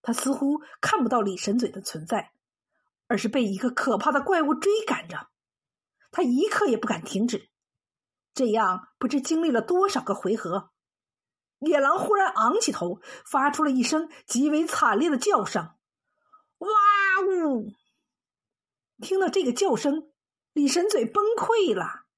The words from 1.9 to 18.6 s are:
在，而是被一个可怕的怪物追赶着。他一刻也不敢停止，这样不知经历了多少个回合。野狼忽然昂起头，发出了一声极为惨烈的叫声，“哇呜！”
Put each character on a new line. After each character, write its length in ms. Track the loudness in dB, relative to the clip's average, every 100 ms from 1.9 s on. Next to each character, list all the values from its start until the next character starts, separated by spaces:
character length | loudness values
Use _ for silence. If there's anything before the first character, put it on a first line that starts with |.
| -12 -6
在， 260 | -6 -6 _ _ _ _ _ _ _ _
而 100 | -4
是 100 | -2
被 160 | -2
一 140 | -2 -2
个 120 | -4
可 280 | -2 0 0
怕 120 | 0
的 120 | 0
怪 200 | 0 0
物 120 | 0
追 180 | 0 0 0 -2
赶 200 | -6 -6
着。 220 | -16 -16 _ _ _ _ _ _ _ _
他 120 | -2
一 260 | 0 2 0
刻 180 | 0 0
也 100 | 0
不 80 | -2
敢 180 | -4
停 220 | -4 -2 -2
止， 240 | -4 -10 _ _ _ _ _ _ _ _
这 140 | -2 0
样 420 | 2 2 0 -6 _
不 80 | -2
知 140 | -2
经 220 | 0 0
历 80 | 2
了 100 | 0
多 280 | 2 2 2
少 140 | 0
个 120 | -4
回 200 | -4 -2
合。 380 | -4 -2 -6 -6 _ _ _ _ _ _ _ _ _
野 200 | 0 2
狼 200 | 2 2
忽 160 | 2
然 140 | 2 2
昂 300 | 2 2 2
起 120 | 0
头， 280 | -2 -4 -6 -12 -20
发 260 | -4 0 0
出 120 | 2
了 80 | 0
一 120 | 2
声 280 | 2 0 -2 -12 -6
极 240 | 0 2
为 160 | 2 0
惨 320 | 2 2 2
烈 100 | 2
的 80 | 0
叫 280 | 2 0
声 300 | 0 -6 -8 _ _ _ _ _ _ _ _ _
，“哇 100 | 0 4 4 4 2 2
呜！” 480 | 2 2 0 -2 -4 -14 _ _ _ _ _ _ _ _